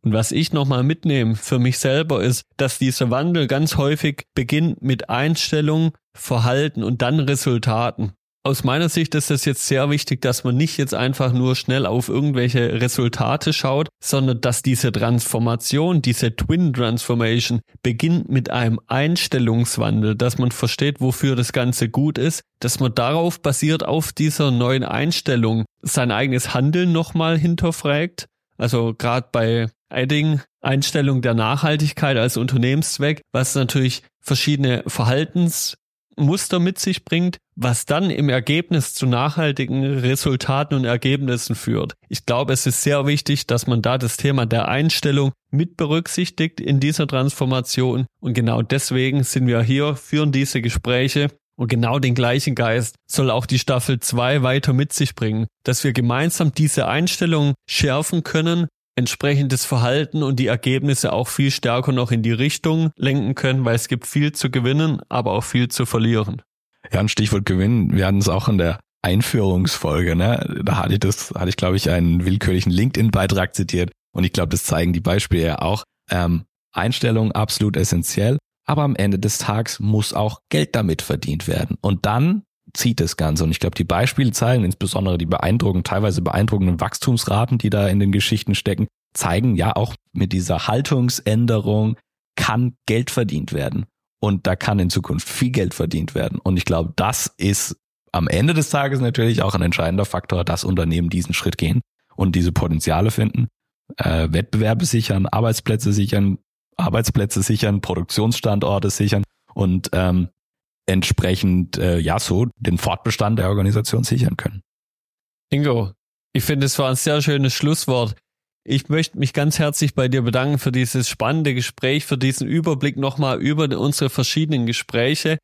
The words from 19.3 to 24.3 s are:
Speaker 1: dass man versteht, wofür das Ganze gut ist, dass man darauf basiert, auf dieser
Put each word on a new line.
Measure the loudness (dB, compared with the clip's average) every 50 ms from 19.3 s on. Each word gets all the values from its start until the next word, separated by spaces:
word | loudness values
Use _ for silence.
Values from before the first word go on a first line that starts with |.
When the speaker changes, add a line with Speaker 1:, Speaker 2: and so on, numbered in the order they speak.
| 0 0 2 2 2 2 0 0 0 -2 0 0 2 2 0 0 0
Speaker 1:
dass | 0 0 0 0
man | 0 0 -2
versteht, | 0 -2 -4 -4 -2 0 -2 -2 0 0
wofür | -2 -2 0 0 0 0 0
das | 0 -2 -2
Ganze | -2 -2 0 0 0 0 -2 0
gut | 0 0 0 0 0
ist, | 0 -2 -2 -2 -4 -10 _ _ _
dass | -4 -4 -2 0
man | 0 0 0
darauf | 0 0 0 0 0 0 -2 -2 -2
basiert, | -2 -2 0 0 0 0 0 0 0
auf | -2 -2 -2 -2 -4 -2
dieser | -2 0 0